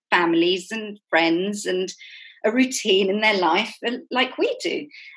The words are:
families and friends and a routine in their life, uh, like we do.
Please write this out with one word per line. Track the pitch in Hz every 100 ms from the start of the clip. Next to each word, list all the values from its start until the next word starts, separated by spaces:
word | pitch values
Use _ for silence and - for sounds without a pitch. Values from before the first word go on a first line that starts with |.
| -
families | 180 170 165 175 185 180
and | 220 214 208 -
friends | 160 165 170 202 208 185
and | 185 185 - - - - -
a | 220
routine | 247 254 - 214 190 190
in | 208
their | 220 202
life, | 170 185 220 - 226
uh, | 247 -
like | 254 254 -
we | 453 -
do. | - - - - -